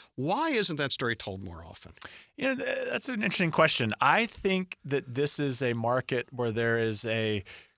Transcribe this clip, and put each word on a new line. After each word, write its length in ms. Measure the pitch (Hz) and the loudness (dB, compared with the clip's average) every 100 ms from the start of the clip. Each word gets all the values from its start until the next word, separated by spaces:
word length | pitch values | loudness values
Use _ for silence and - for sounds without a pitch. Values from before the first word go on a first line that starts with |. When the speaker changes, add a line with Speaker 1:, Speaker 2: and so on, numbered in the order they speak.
| - - | -12 -6
Speaker 1:
why 340 | 143 247 320 | -2 0 2
isn't 260 | 240 196 147 | 2 0 0
that 160 | 139 | -2
story 240 | - 120 113 | 0 -2 -2
told 260 | 107 95 | -6 -8
more 220 | 92 85 | -10 -12
often? 280 | 80 - - - - - - - | -16 -18 -18 -12 -12 -12 -18 -6
Speaker 2:
You 120 | 262 | -4
know, 80 | 262 | -2
th-, 320 | 254 262 247 | -4 -4 -4
that's 180 | 247 - | -2 -2
an 140 | 226 | -2
interesting 300 | 208 - 165 | 0 0 2
question. 420 | - 160 - 110 - | 4 4 4 2 2
I 240 | 135 185 226 | 4 4 2
think 500 | - 196 190 180 - | -2 -2 0 -2 -10
that 300 | 135 139 131 | -4 -4 -2
this 260 | 123 143 - | 0 2 2
is 220 | 143 131 | 2 2
a 100 | 123 | 0
market 560 | 117 117 127 - 123 - | 0 0 0 0 -2 -4
where 220 | 123 117 | -4 -2
there 260 | 110 117 117 | 0 2 2
is 280 | 113 107 113 | 2 2 2
a 360 | 113 110 104 - - - | 0 0 -2 -4 -16 -20